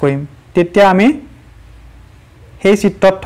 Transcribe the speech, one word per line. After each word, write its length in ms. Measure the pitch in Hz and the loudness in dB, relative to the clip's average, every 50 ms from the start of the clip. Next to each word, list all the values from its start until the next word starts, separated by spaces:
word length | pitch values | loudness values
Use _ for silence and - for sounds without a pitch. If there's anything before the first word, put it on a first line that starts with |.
কৰিম। 180 | - 143 139 139 143 143 - - _ _ - | -4 -4 -4 -4 -8 -12 -16 -20 _ _ -4
তেতিয়া 300 | 180 175 175 - 208 202 196 185 | -4 -2 -2 0 2 2 2 2
আমি 140 | 185 202 254 302 - - - - - - - - - - - - - - - - - - - - - _ _ _ - - - - - | 2 2 0 0 -2 -8 -20 -20 -20 -20 -20 -20 -20 -20 -20 -20 -20 -20 -20 -20 -20 -20 -20 -20 -20 _ _ _ -20 -20 -20 -12 -4
সেই 140 | - 190 208 208 208 | 0 0 0 2 0
চিত্ৰত 320 | 202 190 - - 190 190 190 - | -2 -4 0 0 -2 0 0 -4